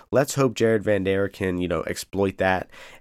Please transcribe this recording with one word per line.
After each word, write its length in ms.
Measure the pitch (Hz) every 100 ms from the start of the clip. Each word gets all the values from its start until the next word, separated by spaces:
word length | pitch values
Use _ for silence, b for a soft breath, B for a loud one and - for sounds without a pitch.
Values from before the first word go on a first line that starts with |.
| B
let's 260 | 113 147 143
hope 200 | 135 107
Jared 280 | 113 110
Vanderaa 480 | 101 101 95 98 98
can, 280 | - 95 90
you 80 | 90
know, 160 | 82
exploit 540 | - - - 95 98 -
that 320 | 95 92 - B B B